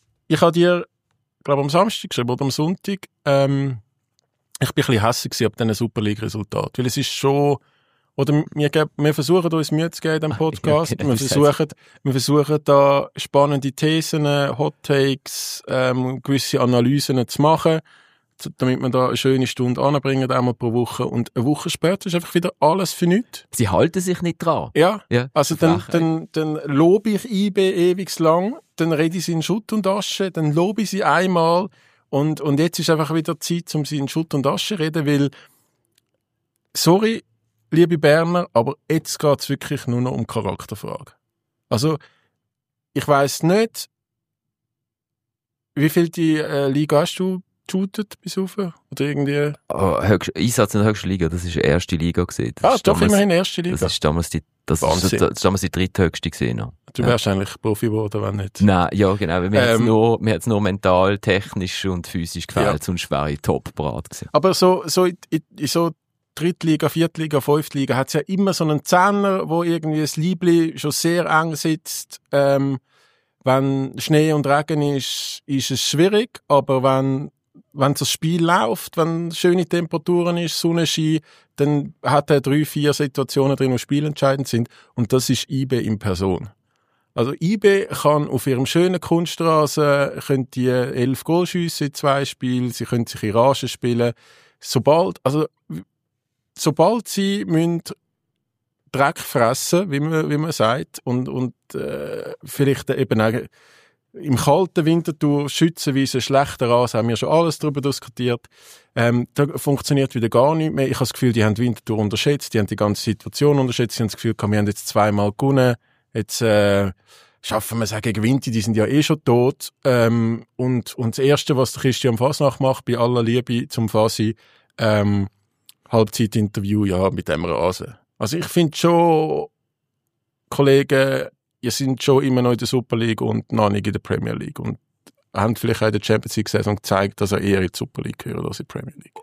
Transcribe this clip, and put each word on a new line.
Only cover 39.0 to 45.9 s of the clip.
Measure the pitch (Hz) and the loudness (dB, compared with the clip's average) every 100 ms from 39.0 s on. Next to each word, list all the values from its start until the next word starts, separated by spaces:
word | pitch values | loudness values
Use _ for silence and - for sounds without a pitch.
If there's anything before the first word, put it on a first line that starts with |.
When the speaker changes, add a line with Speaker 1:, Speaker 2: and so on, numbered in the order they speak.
| - - | -4 -2
Speaker 1:
geht's | 151 135 - | 0 0 -2
wirklich | 139 - 143 - | -6 -6 -8 -4
nur | 120 | -2
noch | 127 | -2
um | 135 113 | -4 -6
Charakterfrage. | 117 98 98 - - - - - _ _ _ _ _ _ | -4 -4 -6 -10 -12 -10 -12 -14 _ _ _ _ _ _
Also, | 113 147 156 - _ _ _ _ _ _ _ _ | -2 -2 -4 -10 _ _ _ _ _ _ _ _
ich | 143 135 | -6 2
weiss | 139 139 - | 2 2 0
nicht, | 160 196 226 - - _ _ _ _ _ _ _ _ _ _ _ _ _ _ _ _ _ _ | 2 2 0 -6 -16 _ _ _ _ _ _ _ _ _ _ _ _ _ _ _ _ _ _
wie | - | 0
viel | 151 | 2